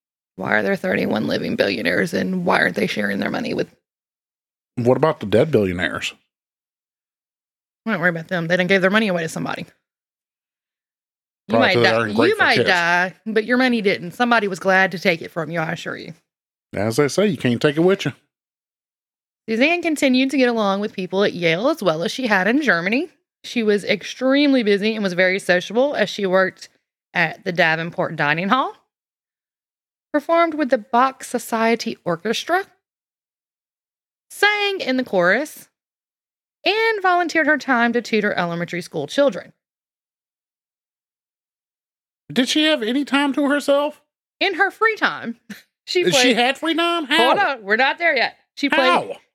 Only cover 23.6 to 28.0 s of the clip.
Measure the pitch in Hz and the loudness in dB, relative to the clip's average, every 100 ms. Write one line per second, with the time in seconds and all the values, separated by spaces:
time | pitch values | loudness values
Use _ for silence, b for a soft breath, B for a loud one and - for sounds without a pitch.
23.6 | 214 202 180 196 - - 262 277 294 262 | 0 0 0 -4 -6 -4 0 4 4 4
24.6 | 208 202 214 214 196 175 185 190 - 180 | 2 2 0 -2 -2 0 0 0 0 0
25.6 | - 220 285 262 208 - 190 185 185 - | 0 0 0 0 -2 -2 0 2 2 -4
26.6 | - _ _ _ _ 175 160 - 190 175 | -20 _ _ _ _ -2 -2 -2 -6 0
27.6 | 165 160 165 165 | 2 2 -4 -4